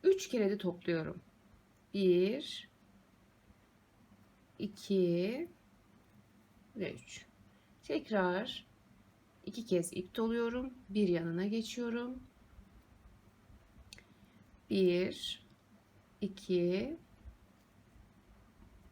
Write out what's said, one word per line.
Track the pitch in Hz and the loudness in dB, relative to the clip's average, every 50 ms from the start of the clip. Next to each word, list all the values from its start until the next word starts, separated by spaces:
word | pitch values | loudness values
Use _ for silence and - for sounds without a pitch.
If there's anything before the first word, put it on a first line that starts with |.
| - | 4
üç | 370 381 381 - - | 4 4 4 2 -2
kere | 254 233 202 196 | 0 2 2 2
de | 208 | 2
topluyorum. | 202 196 175 175 - - 180 170 160 156 151 175 175 - - - _ - - - - - _ _ _ _ _ - | 0 -2 -4 -4 -4 -2 -2 -2 -2 -2 -4 -8 -12 -14 -20 -20 _ -20 -20 -20 -20 -20 _ _ _ _ _ -2
Bir, | 202 190 180 175 175 185 202 247 285 311 - - - - - _ _ _ - - - _ _ _ _ _ _ _ _ _ - - _ _ _ _ _ _ _ _ _ _ - - - - - _ _ _ _ _ - | 2 6 6 6 6 6 4 2 -2 -6 -8 -10 -12 -14 -16 _ _ _ -20 -20 -20 _ _ _ _ _ _ _ _ _ -20 -20 _ _ _ _ _ _ _ _ _ _ -20 -20 -20 -20 -20 _ _ _ _ _ -8
iki | 214 196 - - - - 196 190 180 170 170 175 180 202 247 285 349 - - - _ _ _ - _ _ - - _ _ - - - _ _ - - _ _ - - - - | -8 -8 -8 -8 -4 0 4 4 6 6 4 4 2 0 -2 -4 -6 -8 -10 -16 _ _ _ -20 _ _ -20 -20 _ _ -20 -20 -20 _ _ -20 -20 _ _ -20 -20 -14 -10
ve | 233 180 - - | -6 -6 -6 -6
üç. | - - - - - - - _ - - - - - _ _ - _ - | -10 -14 -16 -18 -18 -18 -20 _ -20 -20 -20 -20 -20 _ _ -20 _ -6
Tekrar | - 302 311 - - 214 196 185 180 180 196 240 262 - - - - - - - - - - - - - _ _ _ _ _ - | -4 -2 -2 -2 0 0 2 2 2 2 0 -2 -4 -8 -10 -14 -18 -20 -20 -20 -20 -20 -20 -20 -20 -20 _ _ _ _ _ -14
iki | 214 - 233 226 | -12 -10 -8 -4
kez | - 185 175 170 - - | 0 0 0 0 0 -4
ip | - 180 - - | -8 -8 -6 -4
doluyorum. | 233 226 226 233 233 233 233 240 254 262 262 - - - - | -2 -2 0 0 0 0 0 -2 -4 -6 -8 -10 -14 -12 -4
Bir | 196 214 208 | 0 2 2
yanına | 175 175 165 165 170 165 175 196 | 4 2 2 0 -2 -2 -2 0
geçiyorum. | 208 220 226 220 - - 240 240 233 226 240 240 247 254 254 - - - - - - - - - - - - - - - - - - - - - - - - - - - - - - - - - - - - - - - - - - - - - - - - - - | 0 -2 -2 -4 -4 -6 -6 -4 -4 -4 -4 -4 -6 -8 -12 -14 -18 -20 -20 -20 -20 -20 -20 -20 -20 -20 -20 -20 -20 -20 -20 -20 -20 -20 -20 -20 -20 -20 -20 -20 -20 -20 -20 -20 -20 -20 -20 -20 -20 -20 -20 -20 -20 -20 -20 -20 -20 -20 -20 -20 -20 -20 -14 -6 -2
Bir, | 214 196 185 175 175 180 185 - - - - - - - - - - - _ _ - - _ _ - - - _ _ - | 2 4 4 6 6 4 2 0 -2 -6 -8 -8 -8 -10 -14 -20 -20 -20 _ _ -20 -20 _ _ -20 -20 -20 _ _ -6
iki, | 208 190 190 - - - 185 175 175 175 185 196 233 277 330 - - - - - - - - - - - - - - _ _ - - - - - - - - - - - - - - - - - - - - - - - | -6 -6 -6 -6 -4 0 2 2 4 4 2 0 -2 -4 -6 -10 -12 -18 -20 -20 -20 -20 -20 -20 -20 -20 -20 -20 -20 _ _ -20 -20 -20 -20 -20 -20 -20 -20 -20 -20 -20 -20 -20 -20 -20 -20 -20 -20 -20 -20 -20 -20 -20